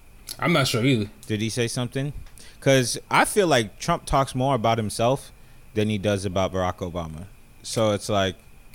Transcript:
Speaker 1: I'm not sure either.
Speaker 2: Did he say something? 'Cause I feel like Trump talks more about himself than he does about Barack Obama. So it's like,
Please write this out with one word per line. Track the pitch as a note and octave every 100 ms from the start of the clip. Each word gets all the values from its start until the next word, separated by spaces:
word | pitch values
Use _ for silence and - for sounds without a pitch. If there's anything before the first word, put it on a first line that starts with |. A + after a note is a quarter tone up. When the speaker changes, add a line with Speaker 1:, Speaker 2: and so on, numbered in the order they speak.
| - - - -
Speaker 1:
I'm | D#3
not | E3+ C3+
sure | A#2+ B2+
either. | B2 G2+ - -
Speaker 2:
Did | G#2+
he | A2
say | B2+ A#2
something? | - B2 C3+ C#3+ - - - - -
'Cause | - C3+ A#2+ - -
I | C#3+ -
feel | G#3+ F3+
like | C3+ G#2+ -
Trump | - E3+ -
talks | C#3+ C3+ B2+
more | C3 C3
about | A2 A2+
himself | G#2+ - A#2 C#3 - - - - -
than | G#2+ G#2+
he | G#2+
does | G2 G2+ F#2+
about | F2+ F#2
Barack | F#2 F2+ -
Obama. | F2+ E2+ E2 D#2 G2 - - -
So | - - A2
it's | G#2 -
like, | G#2 F#2+ F2+ - - -